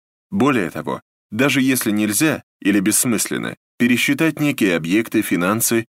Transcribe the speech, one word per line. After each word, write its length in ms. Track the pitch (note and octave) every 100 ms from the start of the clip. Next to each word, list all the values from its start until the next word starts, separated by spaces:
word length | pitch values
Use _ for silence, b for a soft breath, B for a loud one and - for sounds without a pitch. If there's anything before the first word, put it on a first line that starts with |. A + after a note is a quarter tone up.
| _ _ _
Более 380 | G2 C3+ B2 E2
того, 320 | D#2 C#2+ C2 - _ _
даже 320 | G#2+ C#3+ C3+
если 280 | C3 B2+ A#2
нельзя 520 | G#2 G#2 G2+ D#3 B2 - _
или 200 | F#2+ G2+
бессмысленно 760 | G2 G2+ C3 G#2 - B1+ A1+ - _ -
пересчитать 640 | A#2+ A#2+ - C#3+ D#3+ D3+
некие 360 | D3 C#3 G2+ E2+
объекты, 460 | D#2+ G#2 A2+ A2
финансы 640 | - F2+ F2+ A2 - A#2 A2